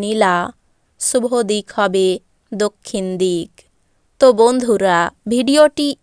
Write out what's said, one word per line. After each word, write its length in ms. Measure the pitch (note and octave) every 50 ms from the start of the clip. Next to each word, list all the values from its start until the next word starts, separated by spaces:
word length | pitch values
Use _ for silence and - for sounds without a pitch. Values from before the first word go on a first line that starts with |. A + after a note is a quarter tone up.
নীলা, 340 | G3+ G#3 A3 A3 G#3+ F#3 F3+ F3 F3 - - _ _ _ _ _ _ _ _ -
শুভ 240 | - - - B3+ A3+ B3 B3+ A#3+ A#3 G3
দিক 180 | G#3+ G#3 G3 - - -
হবে 300 | G#3 G3 F#3 F#3+ F#3+ F#3 F#3 F3 - _ _ _ _ -
দক্ষিণ 540 | - F#3+ G#3 G#3 - _ - - - G#3 F#3+ F#3 F#3 F3+
দিক। 320 | F#3 F#3 F3 E3+ E3 - _ _ - _ _ _ _ _ _ _ _ _ _ -
তো 60 | C4+ C4 A#3+
বন্ধুরা, 640 | G3+ A3+ A#3 B3 B3+ A#3+ A#3 A3 F#3+ G3 F#3+ F3 E3+ E3+ E3+ - _ - G#3+ A3+
ভিডিওটি 540 | B3 B3+ A#3+ C#4 D4 D4+ D4+ - - D4 C#4+ C4+ -